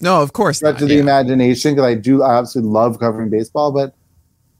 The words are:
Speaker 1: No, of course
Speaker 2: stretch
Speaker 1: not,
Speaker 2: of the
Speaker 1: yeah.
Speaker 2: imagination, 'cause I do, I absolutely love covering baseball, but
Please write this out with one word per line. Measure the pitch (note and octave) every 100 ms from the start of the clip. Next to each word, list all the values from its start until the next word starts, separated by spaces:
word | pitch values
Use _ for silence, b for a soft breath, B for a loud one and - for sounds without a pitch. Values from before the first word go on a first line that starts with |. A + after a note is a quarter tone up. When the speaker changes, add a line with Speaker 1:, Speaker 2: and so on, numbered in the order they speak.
Speaker 1:
No, | F3 F3+
of | C#3+
course | - D#3 C#3+
Speaker 2:
stretch | D3+ C#3
Speaker 1:
not, |
Speaker 2:
of | C#3+
the | D3
Speaker 1:
yeah. |
Speaker 2:
imagination, | C#3+ C#3 B2+ C3 B2 B2 D#3 C#3+
'cause | B2+
I | A2+
do, | A2+ C3+
I | C3 A#2+
absolutely | A#2+ C3 A2
love | A2 A#2 A2+
covering | A#2 A2 A2+
baseball, | G#2+ A2 D3+ D3
but | C#3 C#3 - _ _ _ _ _